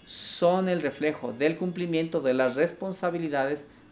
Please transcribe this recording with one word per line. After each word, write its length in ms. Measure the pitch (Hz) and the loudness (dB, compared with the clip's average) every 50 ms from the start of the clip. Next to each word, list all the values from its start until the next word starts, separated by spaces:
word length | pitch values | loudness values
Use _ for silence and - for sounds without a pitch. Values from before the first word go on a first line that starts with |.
| - | -20
son 640 | - - - - - - - 175 175 180 190 185 185 | -16 -14 -12 -10 -10 -2 2 4 4 4 4 2 2
el 120 | 180 165 | 0 0
reflejo 520 | 147 135 - - 151 151 151 - 131 120 113 | 0 -2 -2 0 0 0 0 -2 -6 -8 -2
del 240 | 120 143 156 160 | 0 2 2 2
cumplimiento 640 | - 185 180 170 180 175 170 165 160 165 165 175 160 | 0 -2 -4 -2 -4 -2 0 0 0 0 0 -2 0
de 120 | 135 131 127 | 2 2 4
las 220 | 131 131 123 120 | 4 2 2 2
responsabilidades 1120 | 139 165 175 - - 190 190 185 - 185 175 170 170 165 151 143 135 135 139 147 147 - - - - - - | 2 0 0 0 -4 -8 -8 -6 -2 -2 -2 -2 -2 -2 -2 0 0 0 0 -2 -4 -6 -14 -20 -20 -20 -20